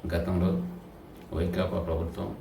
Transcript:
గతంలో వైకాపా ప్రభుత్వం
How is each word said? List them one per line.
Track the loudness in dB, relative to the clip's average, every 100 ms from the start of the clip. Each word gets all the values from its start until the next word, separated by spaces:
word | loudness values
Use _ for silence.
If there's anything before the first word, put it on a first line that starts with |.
| 0
గతంలో | 0 2 4 4 4 -2 -8 -14 -16 -18 -16 -4 0
వైకాపా | 2 2 2 0
ప్రభుత్వం | 0 0 0 -2 -6 -6